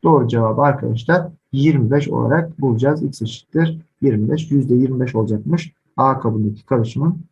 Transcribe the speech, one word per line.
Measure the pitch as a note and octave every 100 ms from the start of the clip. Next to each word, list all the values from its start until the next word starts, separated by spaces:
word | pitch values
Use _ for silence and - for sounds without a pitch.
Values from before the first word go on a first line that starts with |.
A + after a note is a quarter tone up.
doğru | E3 D3+ A#2
cevabı | A#2 A2+ A2
arkadaşlar | C#3+ C#3 A#2+ A2+ - F3+ F3 - _
yirmi | C3+ D3 C#3+ A2+
beş | C#3+ C#3+
olarak | A#2+ A#2 D3+ E3 -
bulacağız. | C#3 A2+ C3+ D3+
X | D3+ -
eşittir | A2+ - _ D3+ D#3+ D#3+ - _
yirmi | C#3 G#2+ G#2+
beş, | D3+ D#3+
yüzde | C#3+ A#2+ B2
yirmi | C3 B2+
beş | B2+ A2+
olacakmış | A2 G#2+ G#2+ E3 D#3+ _ _ -
A | C3+ C3
kabındaki | A#2 A2 G#2+ G#2 _
karışımın | B2+ A2+ - D#3 F#3 -